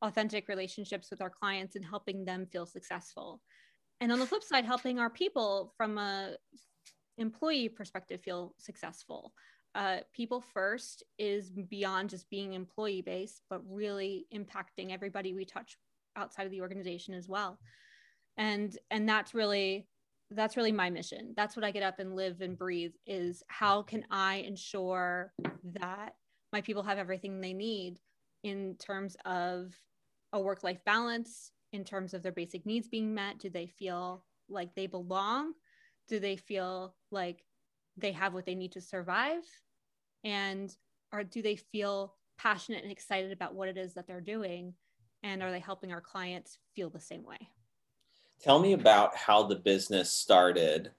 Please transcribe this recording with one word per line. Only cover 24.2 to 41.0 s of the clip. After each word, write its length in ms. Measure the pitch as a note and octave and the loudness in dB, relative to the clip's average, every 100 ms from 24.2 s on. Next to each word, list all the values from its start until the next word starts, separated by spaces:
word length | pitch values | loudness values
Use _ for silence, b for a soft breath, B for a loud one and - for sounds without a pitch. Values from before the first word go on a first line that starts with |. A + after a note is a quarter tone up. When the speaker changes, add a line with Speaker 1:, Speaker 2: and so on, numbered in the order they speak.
| F#3+ G3 - | 2 0 -4
Speaker 1:
ensure 840 | F#3+ - G3 F#3 F#3 F3+ F3+ F#3+ - - - F3+ | -8 -6 -4 -2 0 0 -2 -4 -6 -6 -6 -10
that 440 | F#3 F3+ G3 A3 - _ _ _ | -6 -6 -6 -10 -14 _ _ _
my 80 | G#3 | -4
people 220 | G3+ G3+ | -2 -2
have 160 | G3+ G3+ | 0 0
everything 420 | F3+ F#3 G3 F#3+ | -2 -4 -4 -6
they 140 | F#3 | -6
need 440 | F#3 A3 G#3 F3+ F3+ _ _ _ _ | -4 -4 -4 -6 -10 _ _ _ _
in 340 | G#3 G3 F#3+ F#3 | -6 -4 -6 -8
terms 380 | - G3 G3 - | -8 -6 -6 -8
of 500 | F#3 F3+ F3+ F3+ F#3 - _ _ _ _ _ | -4 0 0 -2 -8 -14 _ _ _ _ _
a 80 | G#3 | -2
work-life 440 | G3 F#3+ - F3+ | -2 -2 -4 -2
balance, 680 | G3+ A3 A#3+ A#3 A#3 - - _ _ | 2 2 2 -2 -4 -12 -20 _ _
in 100 | G3+ | -10
terms 300 | F#3 G3 F#3 | -8 -6 -6
of 100 | F#3 | -6
their 100 | F3+ | -4
basic 340 | F3 E3+ F3 G#3 | -4 -6 -6 -2
needs 220 | A3+ A3+ | -2 -2
being 260 | A3 G#3+ | -2 -2
met? 240 | G#3+ G3 F#3+ | -2 -4 -6
Do 100 | G3 | -8
they 180 | F3 F3 | -8 -10
feel 560 | - F#3+ F3 F3+ F#3 - _ - | -8 -6 -4 -4 -8 -14 _ -10
like 240 | G3 F3 | -8 -6
they 120 | F#3+ F#3+ | -6 -6
belong? 640 | F#3 F3+ F#3+ G3+ B3+ D#4 D#4+ _ _ _ _ - | -6 -2 0 0 0 -2 -8 _ _ _ _ -6
Do 120 | A3 | -2
they 160 | G3 F#3+ | -2 -4
feel 580 | - G3 F#3 F#3 F#3 - _ | -4 -4 -4 -4 -8 -14 _
like 340 | G3+ F3 F3 _ _ _ _ _ F#3 | -4 -4 -6 _ _ _ _ _ -4
they 160 | G3+ | -4
have 220 | E3 F#3+ | 0 -2
what 120 | F#3 F#3 | -2 -4
they 80 | |
need 180 | F#3 F#3 | -4 -6
to 80 | F#3 | -10
survive? 600 | F3+ F#3+ F3 G3 C4+ E4+ E4 - _ _ _ _ _ _ | -8 -6 0 2 2 0 -6 -18 _ _ _ _ _ _
And 520 | G#3+ G3+ G3 F#3+ G3 - _ _ | -4 -2 -2 -4 -8 -12 _ _